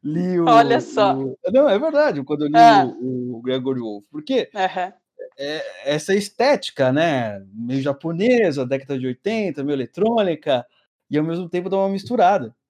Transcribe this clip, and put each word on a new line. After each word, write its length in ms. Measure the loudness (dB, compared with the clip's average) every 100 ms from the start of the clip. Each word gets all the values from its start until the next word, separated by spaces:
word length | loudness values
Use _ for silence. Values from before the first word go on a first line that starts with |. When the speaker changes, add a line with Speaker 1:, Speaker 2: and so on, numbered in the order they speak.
Speaker 1:
li 380 | -4 -4 -2 0
o, 60 | 4
Speaker 2:
Olha 320 | 6 6 2
só. 340 | 0 0 0
Speaker 1:
o... 220 | 0 -6 -8 0
Não, 160 | 2 4
é 100 | 2
verdade, 460 | 0 2 0 -2
quando 220 | -4 -4 2
eu 20 |
li 80 | 8
Speaker 2:
Ah. 300 | 8 8 2
Speaker 1:
o, 500 | -4 -8 -6 -8 -8
o 60 |
Gregory 380 | -4 -4 -4 -6
Wolfe. 260 | -6 -10 _
Por 120 | -16
quê? 260 | -4 -4 -2
Speaker 2:
Aham. 400 | -4 -4 -4 -8 _ _ _ -20 -12
Speaker 1:
É, 580 | -8 -8 -10 -8 -4
essa 200 | -2 0
estética, 800 | -2 -2 0 2 2 -2 0 0
né, 520 | 2 2 0 -4 -8 -14
meio 280 | -12 -6 -4
japonesa, 880 | -4 -4 -6 -2 2 4 2 0 -4
década 320 | -4 -4 -6
de 80 | -6
oitenta, 560 | -6 -4 -4 -4 -4
meio 140 | -4 -4
eletrônica, 920 | -6 -2 0 2 0 -2 -2 -2 -2 _ _ _ _
e 80 | -2
ao 60 |
mesmo 240 | -2 -4 -4
tempo 200 | -6 -2
dá 80 | -2
uma 120 | 0
misturada. 680 | -2 -4 2 4 4 -2 _